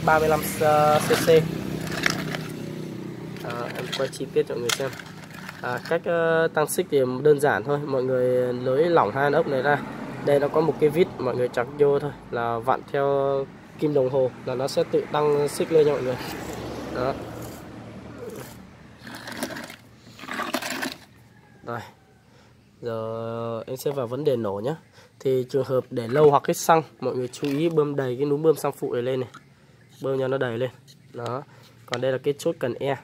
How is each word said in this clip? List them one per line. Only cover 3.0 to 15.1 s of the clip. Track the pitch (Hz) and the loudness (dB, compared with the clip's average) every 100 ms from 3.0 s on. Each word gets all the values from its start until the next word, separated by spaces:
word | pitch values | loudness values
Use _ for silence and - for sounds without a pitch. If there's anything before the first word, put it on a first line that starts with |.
| - - - - | -10 -10 -12 -10
À, | 127 120 120 - | -8 -6 -6 -6
em | 127 - | -6 -4
quay | 135 | -4
chi | - 135 | -4 -2
tiết | 151 147 | 0 0
cho | |
mọi | 139 | -2
người | 120 | -2
xem. | - 135 127 - - - - - - | -2 -4 -6 -16 -16 -18 -16 -16 -10
À, | 123 123 - | -6 -6 -2
cách, | 165 | -2
ờ, | - 170 165 165 165 | 0 0 2 2 2
tăng | - 147 | 2 0
xích | - 180 | 0 2
thì | 143 127 127 | 2 2 2
đơn | 147 147 | 4 6
giản | 143 104 | 6 2
thôi, | 113 147 147 | 2 -2 0
mọi | 135 | -2
người | 127 127 127 127 123 | 0 2 2 2 2
nới | 123 127 131 | 0 0 2
lỏng | 170 165 107 | 4 6 4
hai | 113 143 | 2 2
ốc | 143 170 | 4 2
này | 135 | 0
ra. | 131 143 139 - - - 147 | 2 2 0 -10 -10 -6 2
Đây | 143 | 4
nó | 143 | 4
có | 156 | 2
một | 160 135 | 2 2
cái | 151 | 2
vít, | 151 185 - | 4 0 0
mọi | 127 120 | -4 0
người | 123 | -2
chặt | - 120 143 | 0 -4 2
vô | 147 143 | 4 4
thôi | 143 139 - | 0 -8 -8
là | 120 117 117 | -4 -2 -2
vặn | 117 127 - | 0 0 0
theo | 143 139 139 139 139 135 - - - | -2 2 2 2 0 -4 -10 -20 -4
kim | 156 | 0
đồng | 143 127 | 2 2
hồ | 135 127 120 | 2 0 -2
là | - | -8
nó | 127 135 | -4 -2
sẽ | 170 165 | -2 0
tự | 160 - | 0 0